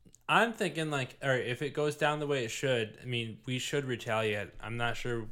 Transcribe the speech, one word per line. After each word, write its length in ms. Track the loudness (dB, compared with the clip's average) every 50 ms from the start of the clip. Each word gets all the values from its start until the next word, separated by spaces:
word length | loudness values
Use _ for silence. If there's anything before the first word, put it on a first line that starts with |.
| -20 -20 -20 _ _ 4
I'm 240 | 6 6 6 4
thinking, 380 | 2 0 -2 -2 0 -2 -2 0
like, 260 | 0 -2 -2 -4 -6 -2
all 80 | 0 2
right, 140 | 2 2 2
if 140 | -2 -2 -2
it 100 | -4 -2 0
goes 220 | 0 0 0 2
down 240 | 2 2 2 2 2
the 60 | 0
way 180 | 0 0 0 0
it 60 | -2
should, 460 | -2 0 2 2 2 2 2 -2 -6 -10
I 40 | -8
mean, 320 | -4 -2 -2 -2 -4 -8 -8 -6
we 120 | -4 -4 -2
should 260 | -2 -2 -2 -2 0
retaliate. 680 | -2 -4 -4 -2 0 0 2 2 2 0 0 -2 -6 -10 -10
I'm 160 | -8 -6 -2
not 200 | 0 0 0 0
sure 280 | -2 -2 -2 -2 -2 -4 -4